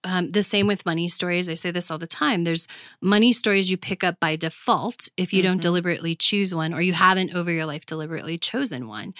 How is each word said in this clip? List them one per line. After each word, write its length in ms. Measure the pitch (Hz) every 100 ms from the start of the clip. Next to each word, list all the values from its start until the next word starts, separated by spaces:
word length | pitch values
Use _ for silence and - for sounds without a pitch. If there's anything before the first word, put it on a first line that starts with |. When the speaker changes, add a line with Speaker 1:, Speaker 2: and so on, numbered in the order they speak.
Speaker 1:
um, 260 | 185 185 175
the 140 | 196
same 240 | 202 208 202
with 180 | 196
money 240 | 175 165 175
stories. 400 | - 180 175 180
I 60 |
say 160 | 160 180
this 180 | 175 -
all 80 | 156
the 80 |
time. 380 | 165 - 277 196
There's 240 | 170 165 - - - -
money 320 | 185 208 233
stories 380 | 233 214 196 185
you 60 | 185
pick 260 | - 185
up 160 | 180 175
by 160 | 160
default 760 | 160 160 - - 180 180 - - -
if 160 | 180
you 80 | 190
don't 120 | 180
Speaker 2:
Mm-hmm. 80 | 180
Speaker 1:
deliberately 540 | 175 175 175 165 165
choose 380 | 165 - 208 190
one, 220 | 170 160
or 60 | 165
you 100 | 180
haven't 400 | 170 185 190 185
over 180 | 180 175
your 140 | 165
life 220 | 160 151 -
deliberately 500 | 156 156 165 - 170
chosen 500 | - 247 269 131 113
one. 280 | 107 101